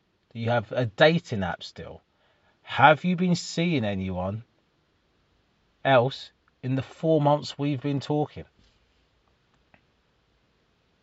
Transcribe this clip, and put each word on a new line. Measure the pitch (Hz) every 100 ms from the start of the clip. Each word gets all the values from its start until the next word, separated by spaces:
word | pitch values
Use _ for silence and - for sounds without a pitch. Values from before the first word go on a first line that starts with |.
| _ _ _
you | 120 113
have | 120 104
a | 123 120
dating | - 160 165 - 107
app | 90 -
still. | - - 80 - _ _ _ _ _ _
Have | - - 139 151 180
you | 180
been | 180 175
seeing | - - 175 147 107
anyone | 98 95 90 92 110 - _ _ _ _ _ _ _ _ _ _ _ _ _ 135
else | 131 127 - - _ _ _
in | 127 131
the |
four | 123 - 160 160
months | 143 147 131 -
we've | 143 139
been | 143 139
talking? | - 147 143 - - _ _ _ _ _ _ _ _ _ _ _ _ _ _ _ _ _ _ _ _ _ _ _ _ _